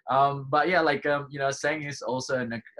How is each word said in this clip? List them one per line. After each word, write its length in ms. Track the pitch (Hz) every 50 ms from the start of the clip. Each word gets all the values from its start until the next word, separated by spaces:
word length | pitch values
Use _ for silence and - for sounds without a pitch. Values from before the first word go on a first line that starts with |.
| _ -
Um, 360 | 127 135 139 143 139 139 135 135
but 200 | 143 151 147 170
yeah, 100 | 185 170
like, 240 | 160 151 143 131 -
um, 220 | 147 147 143 139 135
you 80 | 143 139
know, 120 | 139 135
Seng 320 | 135 - - 147 156 156 147
is 180 | 143 139 -
also 380 | - 113 123 131 127 - 135 127
an, 240 | 123 117 117 113 - - -